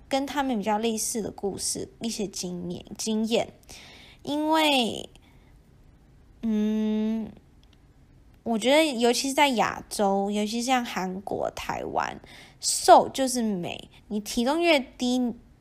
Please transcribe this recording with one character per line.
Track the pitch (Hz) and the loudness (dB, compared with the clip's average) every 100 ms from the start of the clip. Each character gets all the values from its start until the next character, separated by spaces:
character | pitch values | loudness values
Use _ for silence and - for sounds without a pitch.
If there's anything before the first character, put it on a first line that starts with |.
| - | -4
跟 | 269 277 | -2 -2
她 | 269 | -2
们 | 269 226 | -2 -2
比 | |
较 | 196 214 | 0 0
类 | 233 220 | 0 -2
似 | - 233 | -4 -4
的 | 190 | -6
故 | - 202 185 | -6 -6 -4
事， | - - - - | -6 -6 -8 -8
一 | 233 | -6
些 | 214 196 | -4 -6
经 | - 180 175 175 | -6 -8 -8 -8
验， | 175 - - | -10 -12 -8
经 | 220 214 220 | -2 -2 0
验。 | 220 - - - - - - - - | 0 -2 -8 -20 -20 -20 -20 -20 -16
因 | - 294 311 | -6 -2 2
为， | 320 302 269 220 69 - - - - - - - - - - - - - - | 2 4 2 0 -4 -12 -18 -20 -20 -20 -20 -20 -20 -20 -20 -20 -20 -20 -8
嗯， | 226 214 214 214 214 214 220 226 214 - - - - - - - - - - - | -2 0 2 0 0 0 0 -2 -6 -12 -20 -20 -20 -20 -20 -20 -20 -20 -20 -10
我 | 226 226 | -4 0
觉 | 226 294 | 4 4
得 | |
尤 | 320 233 240 | 4 2 2
其 | 247 269 | 2 0
是 | 269 | 2
在 | 285 | 4
亚 | 226 143 - - | 4 0 -2 -8
洲， | - 202 196 202 | 0 2 2 0
尤 | 208 208 | -2 -2
其 | 233 | -4
是 | |
像 | 240 254 | 0 0
韩 | 240 254 185 185 | -2 -4 -6 -6
国、 | - - 62 | -6 -4 -4
台 | - - - 67 | -6 -6 -6 -4
湾， | 78 67 65 - - - - | -4 -4 -6 -16 -20 -20 -8
瘦 | - - - 339 - | -4 2 8 8 8
就 | - 262 | 0 -2
是 | 247 | 0
美， | 226 190 151 - - - - | -2 -2 -6 -10 -14 -20 -8
你 | 214 | -8
体 | 208 - | -4 -2
重 | 240 320 | 0 2
越 | 339 294 | 4 4
低， | 254 - 247 254 247 - - - | 0 -4 -2 0 0 -4 -14 -6